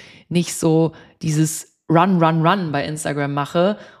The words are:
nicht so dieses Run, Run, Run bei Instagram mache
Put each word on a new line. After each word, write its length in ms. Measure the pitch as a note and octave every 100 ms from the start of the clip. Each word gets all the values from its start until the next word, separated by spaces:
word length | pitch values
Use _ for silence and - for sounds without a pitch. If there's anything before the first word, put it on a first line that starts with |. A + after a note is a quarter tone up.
| - - -
nicht 260 | E3+ E3
so 380 | - E3 D#3+ D#3+ - - -
dieses 560 | D#3+ D3+ D#3 - - _ -
Run, 340 | E3 F#3+ F3+
Run, 240 | D#3+ E3 D#3+
Run 260 | G3+ E3
bei 120 | C#3
Instagram 500 | C#3+ D#3 E3 C#3+ C#3+
mache 420 | C#3+ C#3+ E3+ F#3+ G#3 - -